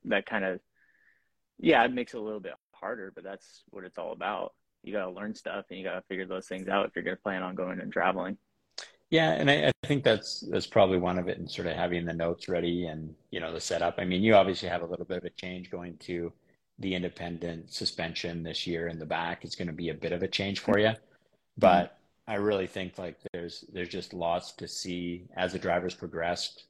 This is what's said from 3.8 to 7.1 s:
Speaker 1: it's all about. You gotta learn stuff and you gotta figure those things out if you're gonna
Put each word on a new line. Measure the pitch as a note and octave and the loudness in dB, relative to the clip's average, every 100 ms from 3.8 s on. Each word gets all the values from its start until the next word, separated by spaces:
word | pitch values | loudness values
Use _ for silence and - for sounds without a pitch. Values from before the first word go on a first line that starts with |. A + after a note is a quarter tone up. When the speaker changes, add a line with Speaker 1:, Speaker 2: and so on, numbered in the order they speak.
| F#2 | -14
Speaker 1:
it's | - | -10
all | E2+ | -8
about. | E2 F2 G2 F2+ _ _ _ | -4 -4 -4 -6 _ _ _
You | - | -6
gotta | G2+ F#2 | -4 -4
learn | F2+ G#2 G#2+ | -6 -8 -8
stuff | - G2 - | -6 -8 -8
and | F#2 | -8
you | G2 | -6
gotta | F2+ | -6
figure | - F#2+ F#2 | -6 -6 -4
those | F#2 - | -6 -6
things | F#2 F#2+ | -8 0
out | G2 F#2+ | 2 2
if | - | -2
you're | |
gonna | F2 | -4